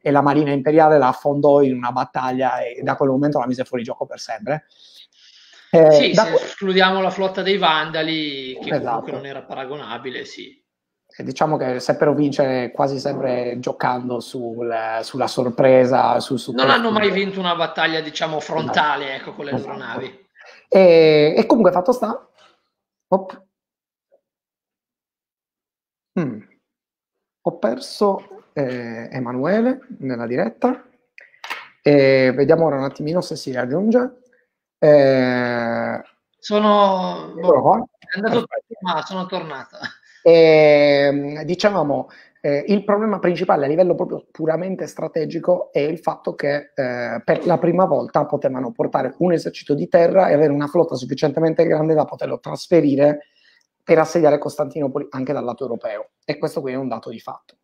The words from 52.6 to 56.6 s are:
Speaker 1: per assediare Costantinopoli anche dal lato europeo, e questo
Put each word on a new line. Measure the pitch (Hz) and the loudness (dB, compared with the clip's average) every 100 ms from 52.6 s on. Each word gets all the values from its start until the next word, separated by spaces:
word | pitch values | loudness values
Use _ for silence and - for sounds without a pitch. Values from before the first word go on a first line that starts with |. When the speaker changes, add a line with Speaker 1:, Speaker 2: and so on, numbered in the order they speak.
| - 175 147 139 147 147 - _ _ _ _ _ | 0 2 4 4 2 2 -10 _ _ _ _ _
Speaker 1:
per | - 160 | 2 2
assediare | 151 175 151 147 | 2 2 2 2
Costantinopoli | 147 - 143 156 139 143 139 | -4 -8 -8 -4 -6 -6 -8
anche | 131 131 | -10 -6
dal | 135 | -6
lato | 120 117 | -6 -8
europeo, | 127 117 113 104 - _ | -10 -8 -10 -10 -14 _
e | - 147 | -12 -8
questo | 156 160 | -6 -6